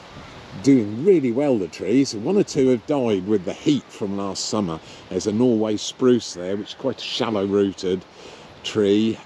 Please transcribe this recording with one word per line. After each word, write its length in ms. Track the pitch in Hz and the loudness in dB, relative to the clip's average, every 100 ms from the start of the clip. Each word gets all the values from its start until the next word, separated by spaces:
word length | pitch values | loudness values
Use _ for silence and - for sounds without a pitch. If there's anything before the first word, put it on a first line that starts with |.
| - - - - - - | -20 -18 -18 -18 -16 -2
doing 440 | 127 135 104 107 175 | 4 4 4 0 4
really 260 | 180 131 | 4 2
well, 260 | 113 147 120 | 0 2 0
the 120 | 87 | -2
trees. 440 | - 92 123 135 | -6 0 2 2
One 220 | 110 120 202 | -2 -2 0
or 80 | |
two 240 | 160 151 131 | 0 2 2
have 180 | 127 - | 2 0
died 400 | 147 120 101 92 | -2 0 0 0
with 200 | 107 90 | 0 0
the 80 | |
heat 300 | - 151 139 | -4 0 0
from 340 | - - 101 98 | -2 -8 -6 -4
last 320 | 98 92 - | -6 -6 -4
summer. 320 | 107 95 80 - - - | -2 -2 -4 -10 -20 -8
There's 200 | 92 104 | -4 -2
a 40 | |
Norway 460 | 104 127 110 110 104 | 2 2 4 0 -2
spruce 560 | - - 127 123 - | -6 0 4 4 0
there, 240 | - 90 101 | -8 -6 -6
which 100 | 98 | -8
is 60 | |
quite 260 | - 135 110 | -6 -6 -6
a 60 | - | -8
shallow-rooted 1000 | - 113 107 98 98 101 90 92 92 - - - - - - - | -4 -2 -2 0 2 2 0 -4 -4 -6 -20 -20 -20 -20 -14 -6
tree, 520 | 110 101 101 113 113 | 0 4 4 2 -2